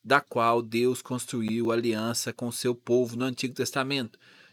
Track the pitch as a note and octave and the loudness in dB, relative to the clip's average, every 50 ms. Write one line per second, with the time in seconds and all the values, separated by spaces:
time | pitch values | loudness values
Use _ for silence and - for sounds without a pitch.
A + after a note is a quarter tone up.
0 | - A2 C3 C#3+ - _ - B2 A#2 A#2 A#2 A#2+ A#2+ A2 G#2+ A#2 A#2+ B2+ B2 - | 0 2 4 4 4 _ 0 2 4 4 4 2 0 0 0 2 2 2 2 0
1 | - - C3 B2 - - - A#2+ A2 G#2+ A2 A#2 A#2 A#2 A2+ A#2+ A#2 A#2 A2 G#2+ | -4 -6 -6 -6 -6 -6 -4 -2 0 0 0 0 2 2 2 2 2 0 0 0
2 | A2 A#2 A#2 - - - - - A#2+ A#2+ A#2 - - B2 A#2+ A#2 - - A#2+ B2 | 0 -2 -2 -2 -4 -6 -6 -6 -6 -6 -6 -2 -2 -2 -2 -2 0 2 2 2
3 | B2 A#2 A#2 A#2 B2+ C3 B2+ - - B2+ - - B2 - - C#3 C3 C3+ C#3+ C3+ | 2 2 -2 -2 -4 -2 -2 -4 -6 -6 -4 -4 -4 -2 -2 -2 -2 -2 -2 -2
4 | B2 A2+ - _ - - - - - - | -4 -6 -8 _ -20 -20 -20 -20 -20 -20